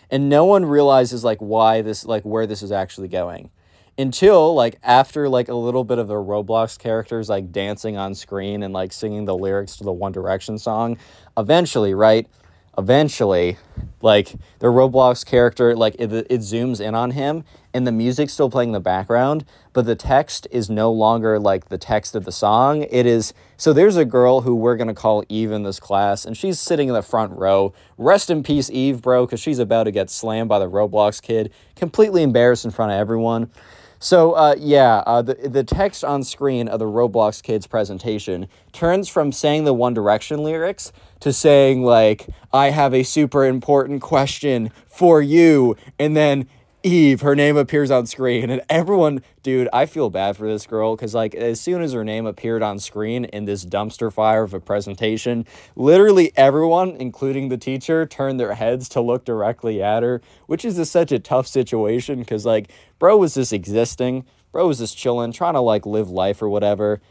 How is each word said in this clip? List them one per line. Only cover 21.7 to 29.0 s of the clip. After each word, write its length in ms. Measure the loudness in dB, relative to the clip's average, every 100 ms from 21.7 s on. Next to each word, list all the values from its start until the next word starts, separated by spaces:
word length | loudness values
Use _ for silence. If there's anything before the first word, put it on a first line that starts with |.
| -10
text 380 | -4 -4 -4
of 100 | -8
the 80 | -10
song. 540 | -4 2 4 2 0 -2
It 140 | 0
is, 300 | 2 2 -2 -10 _ -2
so 160 | 2
there's 220 | 6 6 4
a 100 | 2
girl 360 | 4 4 4
who 120 | 2
we're 220 | 0 0 0
gonna 180 | -4
call 300 | -2 0 0 -2
Eve 240 | -4 -4
in 120 | -4
this 160 | -6 -10
class, 440 | -4 0 0 -2
and 100 | -8 -8
she's 220 | -6 -4
sitting 300 | -2 -2 0
in 60 |
the 80 | -2
front 340 | -2 -4 -4 -2
row. 380 | 0 2 0 -6 _ -2
Rest 320 | 2 2 2
in 120 | -4
peace, 280 | -2 -2 -2
Eve, 320 | -2 -2 -2